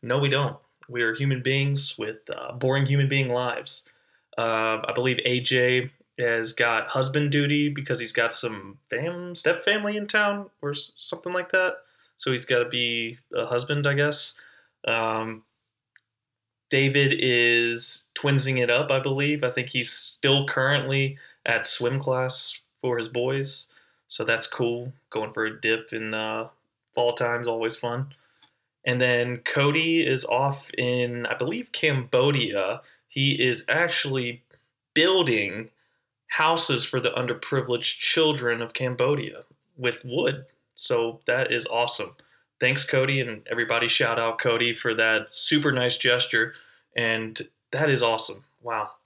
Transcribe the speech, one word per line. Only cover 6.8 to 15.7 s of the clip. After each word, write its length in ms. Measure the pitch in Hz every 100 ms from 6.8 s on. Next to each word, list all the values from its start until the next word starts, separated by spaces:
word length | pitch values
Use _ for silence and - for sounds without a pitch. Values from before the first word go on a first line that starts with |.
| -
husband 440 | 135 135 143 147
duty 360 | 147 143 147 147
because 320 | 143 139 120
he's 120 | 117
got 200 | - 117
some 460 | - 120 107 98 101 _
fam-, 480 | 117 156 175 175 175
step 240 | - 170
family 380 | - 208 208 208
in 80 | 208
town 420 | 214 208 202 196 _
or 80 | 143
s-, 240 | 143 - -
something 380 | - 170 180
like 160 | 180 180
that. 320 | 190 185 - _ _ _ _
So 140 | -
he's 160 | 127 -
gotta 220 | 123 120
be 500 | 123 120 117 113 117 _ 120
a 80 |
husband, 420 | 117 123 127 147 143
I 60 |
guess. 460 | 139 147 147 - - - - _ _ -
Um, 540 | 113 113 110 113 110 _ _ _